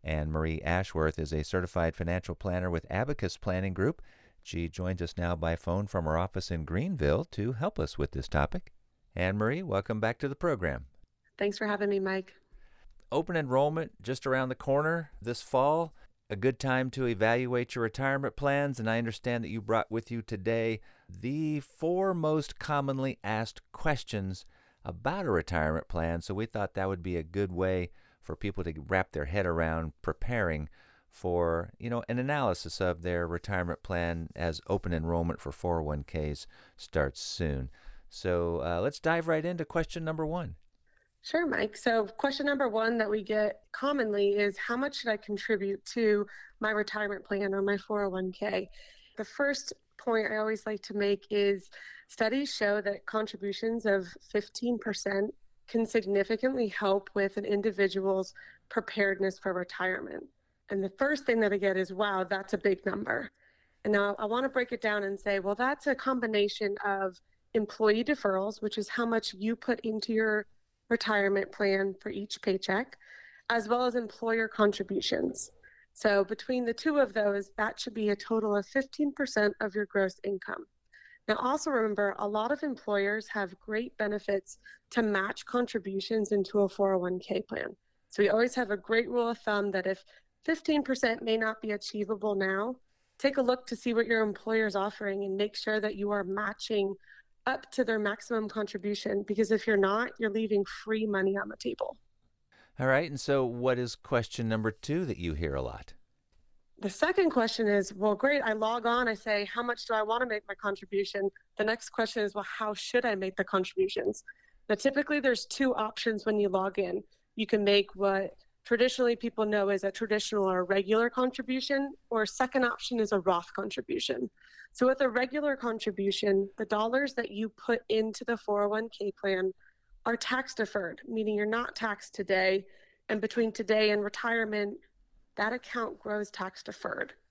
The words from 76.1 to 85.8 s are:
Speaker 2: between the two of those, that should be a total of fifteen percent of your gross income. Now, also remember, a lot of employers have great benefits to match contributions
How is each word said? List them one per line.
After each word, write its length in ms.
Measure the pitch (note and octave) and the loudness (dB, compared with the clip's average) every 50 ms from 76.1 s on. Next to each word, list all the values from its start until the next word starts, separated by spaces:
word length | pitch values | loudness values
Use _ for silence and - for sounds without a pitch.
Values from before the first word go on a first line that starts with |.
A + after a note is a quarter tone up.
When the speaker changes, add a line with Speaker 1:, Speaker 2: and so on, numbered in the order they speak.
| G3+ G3 G3 | 4 4 4
Speaker 2:
between 400 | F#3+ A3 - - - C4 B3 B3 | 2 -2 -8 -4 -2 -2 0 0
the 100 | A#3 A#3 | -2 -4
two 240 | - - D#4+ D4 D4 | 0 0 2 4 4
of 140 | C4+ - - | 2 4 2
those, 400 | A3+ G#3 G#3 G3+ G3+ G3 - - - | 2 2 2 2 0 -2 -6 -4 -2
that 200 | G#3+ A3 - - | -2 -2 -2 -6
should 160 | - B3 G#3+ | -8 -8 -4
be 140 | A3+ G#3+ G#3 | 0 0 0
a 80 | G3+ | 0
total 400 | G3+ - - A3+ A3 G#3+ G#3+ G#3 | 0 0 0 0 2 2 2 0
of 100 | G3+ G3 | 0 0
fifteen 460 | - - C4+ C4+ C4+ - - D4+ C#4+ C#4 | 0 -2 -2 -2 -2 -2 -2 0 0 0
percent 420 | - C#4+ B3+ - A3 G#3 G#3 G3 _ | -2 -4 -2 2 2 2 2 2 _
of 160 | G#3+ G#3 F3+ | -6 -4 -2
your 100 | G#3 G#3 | -4 -4
gross 320 | G3 - G3+ G3 F#3 F#3 - - | -2 0 0 0 0 -2 -4 -4
income. 420 | G3 G3+ F#3+ - - - - - _ _ _ _ _ - - - - - _ _ - | -4 -4 -4 -6 -8 -10 -10 -10 _ _ _ _ _ -20 -20 -20 -20 -20 _ _ -2
Now, 80 | G#3+ | -2
also 340 | - - B3 C#4 D4+ - D#4+ | 0 2 0 0 0 0 0
remember, 460 | C#4 A#3+ A3 G#3+ G#3 G3+ G#3 G3+ F#3+ - | 2 2 2 2 2 2 0 0 0 -2
a 80 | G#3 | -4
lot 240 | G#3 G3+ G#3+ G#3+ A#3+ | -2 0 0 0 0
of 140 | D4 D4 - | -2 -2 -2
employers 640 | D4 B3+ A3+ - - G#3 G3+ G3 G3+ G#3 A3 G#3+ - | -4 -4 -4 -4 -2 0 0 2 0 -2 -2 -4 -6
have 320 | - G#3+ G3+ F3+ F#3+ _ | -4 -4 -4 -6 -6 _
great 360 | - - G#3+ A3 A#3+ B3+ - - | -10 -6 -4 -4 -4 -4 -4 -4
benefits 600 | G#3+ G#3 G#3 G#3 - - G3+ G3 - - - _ _ - - _ _ _ | -2 -2 -2 -2 0 0 -2 0 -2 -6 -18 _ _ -20 -20 _ _ _
to 120 | - A#3+ A3+ | 0 2 2
match 440 | G#3+ G3+ F#3+ F#3+ G3+ - - - | 4 2 2 0 0 -4 -8 -10
contributions 840 | - - B3 B3 A#3+ - A3+ | -2 0 0 0 0 -2 -4